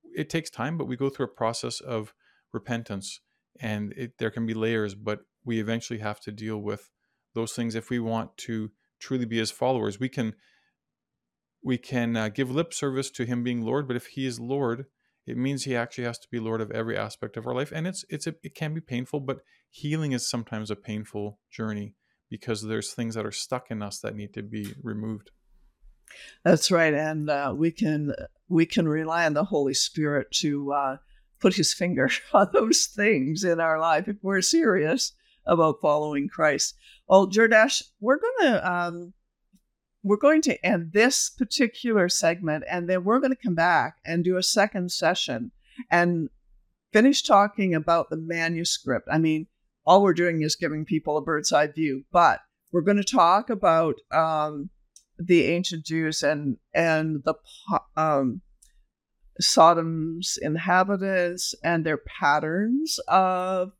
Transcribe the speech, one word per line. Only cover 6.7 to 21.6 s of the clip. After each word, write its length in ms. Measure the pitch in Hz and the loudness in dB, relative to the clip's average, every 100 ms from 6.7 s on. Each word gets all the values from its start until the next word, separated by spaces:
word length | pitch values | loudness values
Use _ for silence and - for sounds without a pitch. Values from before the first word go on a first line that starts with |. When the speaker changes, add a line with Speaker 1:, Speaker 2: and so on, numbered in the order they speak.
| 104 _ _ _ _ _ | -10 _ _ _ _ _
Speaker 1:
those 200 | 113 117 | -8 -6
things 200 | - 117 | -4 -4
if 160 | 110 - | -6 -6
we 80 | 123 | -4
want 400 | 113 113 - - | -2 -4 -6 -12
to 320 | - 113 107 _ _ _ | -10 -8 -8 _ _ _
truly 260 | - 131 117 | -6 -4 -2
be 140 | 113 | -2
his 100 | 110 | -4
followers. 500 | - 127 131 107 98 | -2 -2 0 -2 -4
We 80 | 127 | -6
can, 280 | - 113 - _ _ _ _ _ _ _ _ _ _ _ _ | -4 -6 -6 _ _ _ _ _ _ _ _ _ _ _ _
we 160 | - 123 | -4 -4
can, 360 | - 127 117 117 | -2 -4 -2 -2
uh, 140 | 110 | -4
give 220 | 107 131 | -4 -4
lip 240 | 135 165 - | -2 -4 -4
service 340 | 143 131 135 | -4 -4 -8
to 140 | - 120 | -8 -6
him 180 | 123 | -4
being 200 | 120 120 | -4 -4
Lord, 240 | 110 131 135 | -2 -4 -4
but 80 | 120 | -8
if 120 | - | -8
he 200 | - 131 | -8 -8
is 120 | 117 | -8
Lord, 460 | 120 139 131 117 135 _ _ _ - | -6 -2 -2 -4 -10 _ _ _ -10
it 120 | 120 | -6
means 260 | 131 139 | -4 -4
he 120 | 135 120 | -4 -4
actually 280 | 120 - | -4 -6
has 160 | 120 117 | -8 -8
to 80 | _ | _
be 80 | 120 | -8
Lord 220 | 113 113 | -4 -4
of 80 | 107 | -6
every 240 | 113 113 101 | -6 -4 -4
aspect 420 | 110 - 117 - | -6 -8 -12 -10
of 100 | 120 | -8
our 80 | 123 | -6
life. 160 | 147 | -6
And 140 | 160 170 | -6 -8
it's, 180 | 190 - | -10 -12
it's 200 | 151 - | -10 -10
a, 80 | 156 | -10
it 100 | 147 | -18
can 220 | - 156 156 | -10 -8 -8
be 60 | |
painful, 380 | - 120 127 147 | -8 -8 -6 -6
but 200 | 135 131 _ _ _ | -6 -8 _ _ _
healing 420 | - 147 156 151 | -12 -6 -2 -2
is 180 | 127 - | -2 -4
sometimes 400 | 120 110 110 107 | -6 -6 -8 -8
a 60 | 104 | -10
painful 640 | - 107 107 104 104 104 _ | -8 -10 -8 -10 -10 -12 _
journey 460 | - | -8